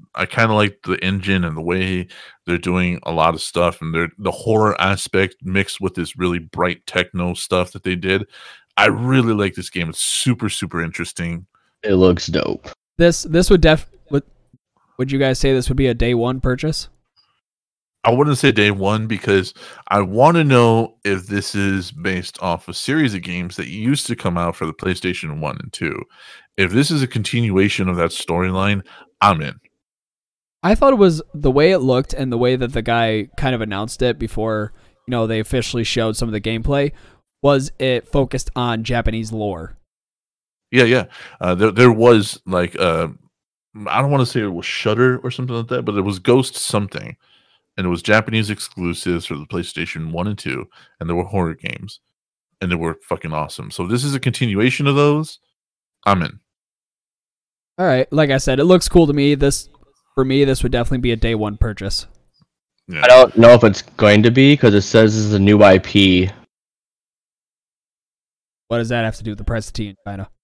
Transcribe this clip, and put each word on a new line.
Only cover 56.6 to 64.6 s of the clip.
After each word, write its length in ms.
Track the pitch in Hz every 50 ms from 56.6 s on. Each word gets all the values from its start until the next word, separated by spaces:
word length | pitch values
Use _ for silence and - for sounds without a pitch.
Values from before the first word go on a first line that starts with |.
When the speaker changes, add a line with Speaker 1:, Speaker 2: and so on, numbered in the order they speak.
| _ _ _ _ _ _ _ _ _ _ _ _ _ _ _ _ _ _ _ _ _ _ _ -
Speaker 3:
All 80 | 185
right. 260 | 175 131 127 135 - 139
Like 160 | 151 156 139
I 80 | 135
said, 240 | 135 - - 131 131
it 40 | 147
looks 220 | 180 180 170 - -
cool 160 | - 180 165
to 80 | 143 143
me. 200 | 147 139 143 147
This, 360 | 135 143 143 143 - - - _ _ _ _ _ _ _ _ _
for 100 | - 135
me, 200 | 131 131 139 143
this 180 | 135 135 - -
would 100 | 123 131
definitely 260 | 120 117 - 135 127
be 140 | 120 123 117
a 40 |
day 180 | 113 123 117 117
one 220 | 107 107 104 104
purchase. 500 | - - 113 104 - 95 98 - - - - - _ _ _ _ _ _ _ _ _ _ _ _ _ _ -
Speaker 1:
Yeah. 140 | 87 78 -
Speaker 2:
I 20 |
don't 280 | 123 127 131 127 - - 110
know 160 | 117 117 123
if 100 | 117 120
it's 160 | 107 92 -
going 440 | - - - - 107 104 104 104 107
to 60 | 117
be, 260 | 120 135 135 139 147
'cause 180 | 139